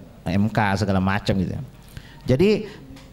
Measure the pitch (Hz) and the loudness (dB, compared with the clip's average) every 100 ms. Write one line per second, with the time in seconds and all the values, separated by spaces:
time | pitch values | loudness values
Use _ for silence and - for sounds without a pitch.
0 | - - - 95 107 117 101 98 101 95 | -18 -12 -2 0 2 2 2 2 2 2
1 | 95 101 - 95 82 - - - - - | 2 0 0 0 0 -4 -10 -16 -18 -18
2 | - - - 127 202 214 - - - - | -18 -10 0 2 4 2 -2 -12 -18 -20
3 | - | -16